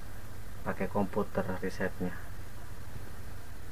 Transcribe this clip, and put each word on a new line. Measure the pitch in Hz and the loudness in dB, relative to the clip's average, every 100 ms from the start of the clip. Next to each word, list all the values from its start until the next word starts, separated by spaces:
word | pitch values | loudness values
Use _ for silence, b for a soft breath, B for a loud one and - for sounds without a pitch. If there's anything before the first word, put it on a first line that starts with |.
| - - - - - - - | -2 -2 -2 -2 -2 0 0
pakai | - 95 | 0 2
komputer | 104 98 104 98 - 92 92 | 2 4 2 2 2 2 0
risetnya. | 95 - 92 - 90 - - - - - - - - - - - - - - - - | 0 0 0 2 0 0 -2 -2 -2 -2 -2 -2 -2 -2 -2 -2 -2 -2 -2 -2 -2